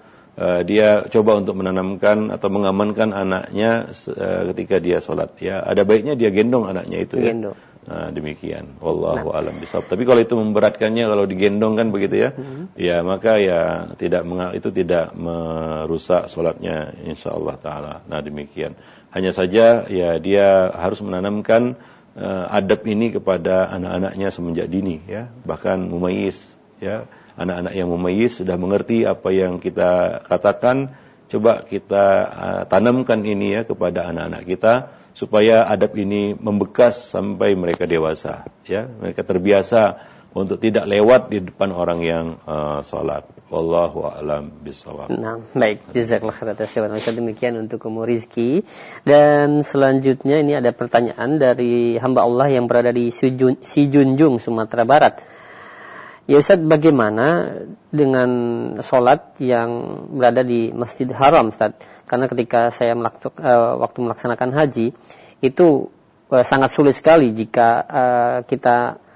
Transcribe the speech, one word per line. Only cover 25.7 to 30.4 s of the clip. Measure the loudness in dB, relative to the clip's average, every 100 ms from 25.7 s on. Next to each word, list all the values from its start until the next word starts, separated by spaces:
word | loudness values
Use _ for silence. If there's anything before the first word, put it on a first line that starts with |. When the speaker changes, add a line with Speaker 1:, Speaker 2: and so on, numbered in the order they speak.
| -4 -4
Speaker 1:
mumayyiz, | -4 -4 -2 -4 -6 -16 _ _ _
ya. | -10 -10 -12 -20 -20 -8
Anak-anak | -6 -6 -6 -4
yang | -4
mumayyiz | -2 -2 0 0 -2
sudah | -4 -4
mengerti | 0 -2 0 0 0
apa | -2 -2
yang | 0 0 -2
kita | -6 0 2 2 0 -4 -4
katakan, | 0